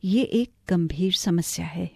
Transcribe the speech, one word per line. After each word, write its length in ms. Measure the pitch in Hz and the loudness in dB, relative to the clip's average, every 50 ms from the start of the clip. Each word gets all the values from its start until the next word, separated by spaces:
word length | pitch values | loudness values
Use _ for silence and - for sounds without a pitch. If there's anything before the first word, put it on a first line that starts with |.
| - | 0
ये 200 | 185 190 240 269 | 2 2 2 2
एक 280 | - - 233 240 - _ _ _ - | 2 0 0 0 -2 _ _ _ 0
गंभीर 440 | 185 175 170 160 147 147 180 190 185 | 0 0 0 0 -2 -2 -2 0 0
समस्या 520 | - - 202 175 170 160 - - - 170 | 0 2 2 2 2 2 0 -4 -6 -6
है। 240 | 160 151 175 180 165 - | -6 -6 -6 -6 -6 -8